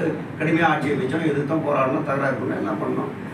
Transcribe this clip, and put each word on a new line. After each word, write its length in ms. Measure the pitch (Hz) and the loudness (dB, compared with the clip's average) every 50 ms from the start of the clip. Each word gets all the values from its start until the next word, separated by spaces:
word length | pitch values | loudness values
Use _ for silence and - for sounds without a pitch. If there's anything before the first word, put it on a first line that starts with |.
| 170 160 - - - - - | 0 0 -2 -2 -6 -8 -6
கடுமையா 340 | 156 156 160 165 165 170 165 | -2 0 2 4 4 4 4
ஆட்சியை 260 | 156 - - 147 143 | 4 2 2 0 0
வச்சோம், 300 | - 127 127 160 165 165 | 0 0 0 0 0 0
எதிர்த்தோம், 380 | 156 139 143 147 151 160 156 147 | 2 0 0 0 0 0 0 2
போராடணும், 420 | 147 143 135 131 135 147 - - | 2 2 2 2 2 2 0 0
தகராறு 320 | 147 135 139 139 135 127 - | 0 0 0 0 0 0 -2
பண்ணோம், 220 | 127 - - - | -2 -2 -2 -2
எல்லாம் 200 | - 113 107 - | -2 -2 -2 -2
பண்ணோம், 280 | - - - - - - - - - - | -2 -2 -2 -2 -4 -4 -6 -10 -10 -12